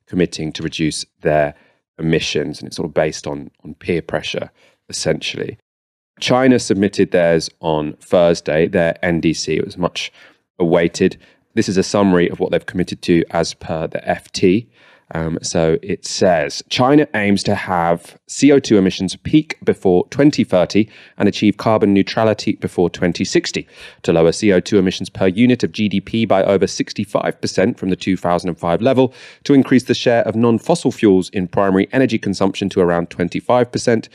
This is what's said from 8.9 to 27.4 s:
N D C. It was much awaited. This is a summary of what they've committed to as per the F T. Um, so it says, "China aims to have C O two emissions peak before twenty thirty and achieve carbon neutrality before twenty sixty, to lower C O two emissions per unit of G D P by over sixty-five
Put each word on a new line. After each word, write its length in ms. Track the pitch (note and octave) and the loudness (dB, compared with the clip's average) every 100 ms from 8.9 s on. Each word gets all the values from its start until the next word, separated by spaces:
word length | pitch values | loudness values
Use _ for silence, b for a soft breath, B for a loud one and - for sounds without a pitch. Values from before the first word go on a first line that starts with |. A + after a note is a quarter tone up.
| - | -2
N 160 | F2+ E2 | -2 0
D 140 | E2 | 0
C. 240 | D#2 - D#2 | -2 -4 -4
It 80 | - | -4
was 120 | F#2 | -6
much 340 | F2 - - b b b b - | -6 -6 -12 b b b b -4
awaited. 600 | F2 F2 E2+ - F#2 - b b _ | 0 2 2 2 0 -2 b b _
This 160 | A2+ G#2+ | -4 -2
is 80 | F#2+ | 0
a 60 | |
summary 460 | - G#2+ G2 F2+ F2 | 0 2 2 2 2
of 100 | F2 | -2
what 120 | F2+ | -2
they've 140 | E2+ - | -2 -4
committed 360 | F2+ E2+ - | -6 -6 -4
to 200 | - E2+ - | 0 0 0
as 220 | E2+ E2 | -2 -4
per 320 | - - D#2+ D#2+ | -6 -8 -6 -6
the 220 | - - | -6 -4
F 240 | F2 - | -6 -6
T. 380 | - F#2 G#2 - b b b b | 0 2 2 -2 b b b b
Um, 240 | E2 D#2+ D#2 | -6 -6 -6
so 360 | - F2+ D#2+ E2 | -4 0 0 0
it 220 | G2 F2+ - | -2 -8 -6
says, 580 | - F#2+ E2 D2 - - | 0 2 2 -2 -8 -6
"China 360 | - C3 D3+ C#3+ G#2+ | 0 4 4 2 0
aims 280 | G2+ G2 | 0 0
to 100 | - | 0
have 640 | G2+ - F2+ E2+ E2+ - - - | -4 -2 0 0 -2 -6 -20 -12
C 200 | - C#3 | 2 4
O 60 | C#3 | 4
two 180 | - G#2+ | 4 2
emissions 400 | F#2+ - F#2 - | 2 0 -6 -6
peak 400 | - D#3 D#3 - | 0 0 0 -6
before 460 | - G2 F#2+ F2+ - | -4 0 2 2 0
twenty 380 | B2+ D3 C3+ A2 | 0 0 2 0
thirty 440 | F2+ F2 G2+ A2 b b b | 2 2 0 -2 b b b
and 100 | G2+ | -2
achieve 300 | - G#2+ - | 0 0 0
carbon 360 | A#2 A2 G2+ | 0 2 2
neutrality 600 | G2 F#2+ A#2+ A2 G#2 A2 | 2 2 0 0 0 -4
before 360 | F#2+ F2+ - F2 | -6 -4 -2 -2
twenty 360 | - F2+ E2+ F#2+ | 0 -4 -2 -2
sixty, 420 | F3 - E2 - B B B | -2 -2 -8 -10 B B B
to 100 | - | 0
lower 180 | E2+ E2 | 4 4
C 220 | - G#2 | 2 2
O 80 | F2+ | 2
two 160 | - G2+ | 2 2
emissions 320 | F#2 - G2 | 2 -2 -8
per 180 | - F#2+ | -2 0
unit 380 | F2+ B2 A#2+ F2+ | 2 2 2 -2
of 80 | |
G 160 | F#2+ G#2 | -2 -2
D 100 | F#2+ | -2
P 240 | - A2+ G#2 | -4 -2 0
by 160 | F#2+ F#2+ | 2 2
over 200 | G2 F#2+ | 2 2
sixty-five 760 | - - - G#2 - E2 - | -2 -8 -8 -4 -2 -4 -4